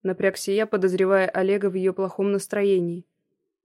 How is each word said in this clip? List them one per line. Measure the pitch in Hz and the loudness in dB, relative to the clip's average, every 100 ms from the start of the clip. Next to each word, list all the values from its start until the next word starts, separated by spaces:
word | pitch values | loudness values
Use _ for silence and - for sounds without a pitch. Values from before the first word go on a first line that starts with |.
Напрягся | 190 185 190 190 - | -6 -2 -2 -2 -2
я, | 202 220 | -2 0
подозревая | 196 185 185 190 196 185 | 0 2 4 4 4 2
Олега | 190 190 202 196 | 0 0 0 0
в | |
её | 185 185 | -2 -2
плохом | 185 185 - 196 | -2 -6 -2 -2
настроении. | 196 - 208 202 185 175 175 - _ _ _ _ _ | -2 -2 -2 2 2 0 -6 -12 _ _ _ _ _